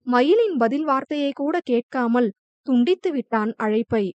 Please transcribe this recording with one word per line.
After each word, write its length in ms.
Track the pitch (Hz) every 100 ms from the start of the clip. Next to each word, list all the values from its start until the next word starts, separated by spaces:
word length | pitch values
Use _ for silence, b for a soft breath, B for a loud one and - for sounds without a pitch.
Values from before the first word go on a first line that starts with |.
| -
மயிலின் 500 | 247 269 415 453 320
பதில் 260 | 226 277
வார்த்தையை 480 | 311 262 269 294 285
கூட 240 | 277 285 349
கேட்காமல் 720 | - 240 - 262 240 240 240 - _ _ -
துண்டித்து 420 | 247 240 370 381
விட்டான் 400 | 294 233 226 214 226
அழைப்பை. 480 | 220 214 233 226 196 -